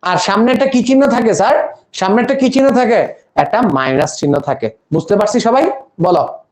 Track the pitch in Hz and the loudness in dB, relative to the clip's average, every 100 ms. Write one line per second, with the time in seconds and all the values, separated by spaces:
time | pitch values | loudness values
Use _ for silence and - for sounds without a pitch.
0 | 180 180 - 202 233 254 269 262 240 269 | -2 -2 0 0 2 2 0 0 2 2
1 | 277 226 226 175 202 302 - - _ - | 2 2 0 0 2 2 -2 -10 _ -6
2 | 190 214 247 269 254 262 269 247 247 226 | -2 0 0 0 0 2 2 2 2 0
3 | 147 - _ - 143 214 214 139 131 131 | 0 -6 _ -4 -2 0 0 0 0 0
4 | 135 - 147 143 143 131 110 - _ 156 | -2 -2 -2 -2 -2 -6 -6 -10 _ -4
5 | - 202 202 240 226 254 330 - - - | 0 0 0 0 2 2 0 -4 -12 -4
6 | 175 175 143 - _ | 0 2 0 -8 _